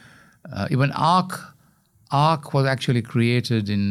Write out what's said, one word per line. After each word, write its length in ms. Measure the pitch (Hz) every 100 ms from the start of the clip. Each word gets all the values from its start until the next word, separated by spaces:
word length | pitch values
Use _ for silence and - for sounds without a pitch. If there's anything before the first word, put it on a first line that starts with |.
| - - _ _ -
uh, 140 | - 196
even 220 | 127 135
arc. 480 | - 156 180 185 - - - _ _ _ _ _
arc 420 | 139 156 160 -
was 120 | 139 135
actually 360 | 131 - 120
created 680 | 110 120 117 120 110 113 104
in 140 | 101 101